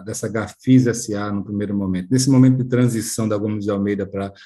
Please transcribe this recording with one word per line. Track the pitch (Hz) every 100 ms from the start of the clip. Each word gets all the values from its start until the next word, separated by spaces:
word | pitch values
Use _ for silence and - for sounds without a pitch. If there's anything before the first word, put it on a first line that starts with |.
dessa | 98 101 110
Gafisa | 110 98 - 131 131 117
S | 110 - 101
A | 104
no | 101
primeiro | 98 101 101 101
momento, | 95 90 90
nesse | 127 135
momento | 127 131 127
de | 120
transição | 123 120 113 113 - 107
da | 104
Gomes | 104 107 101
de |
Almeida | 101 101 101 95
pra, | 98 98 -